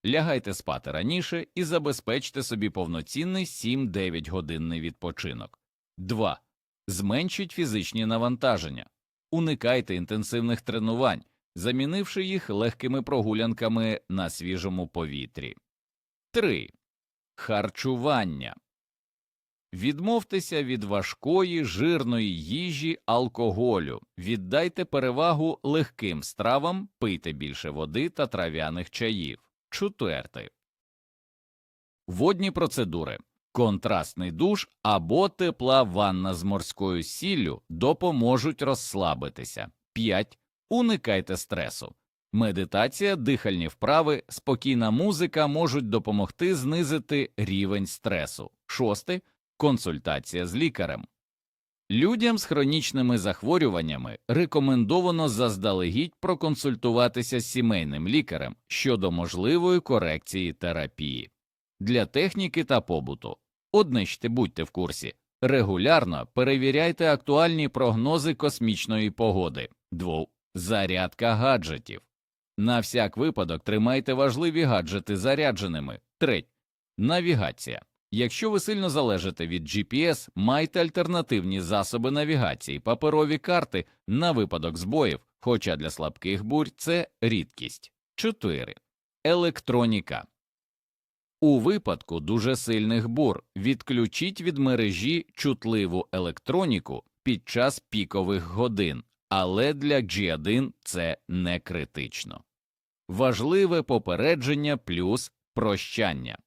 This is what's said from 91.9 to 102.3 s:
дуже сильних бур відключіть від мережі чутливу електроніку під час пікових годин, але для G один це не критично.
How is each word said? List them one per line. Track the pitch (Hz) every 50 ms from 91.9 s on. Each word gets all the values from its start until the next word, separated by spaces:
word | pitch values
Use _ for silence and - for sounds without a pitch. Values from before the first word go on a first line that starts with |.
| 87 - - - 85 85
дуже | - 80 110 117 104 127 131
сильних | 120 - 117 113 107 107 110 117 113 110 117
бур | 117 151 147 117 92 - _ _ _
відключіть | 95 98 127 135 123 - - 131 120 117 107 - - 160 190 190 -
від | 165 180 156 139
мережі | 135 131 127 117 113 101 92 85 104 139 165 170 - _ _
чутливу | - - 147 127 - - 113 113 110 98 87 85 92 - _
електроніку | - 92 90 85 80 - _ - 165 180 190 160 117 85 - - 67 60 _ _ _ _
під | _ 131 120 101 _ -
час | - 120 123 139 - -
пікових | _ _ - 107 95 - - 101 92 92 101 92 82
годин, | 85 87 104 123 123 110 98 98 80 69 60 - _ _ _ _ _
але | 98 95 92 92 95 104 123 143
для | 151 139 139 147 147
G | 135 117 90 82 98 101 87 80
один | 78 76 95 110 127 135 - - _
це | _ - - 90 85 82 76 _ _ -
не | 90 90 90 87 87 87
критично. | _ - 87 85 71 - _ 76 65 - - - - -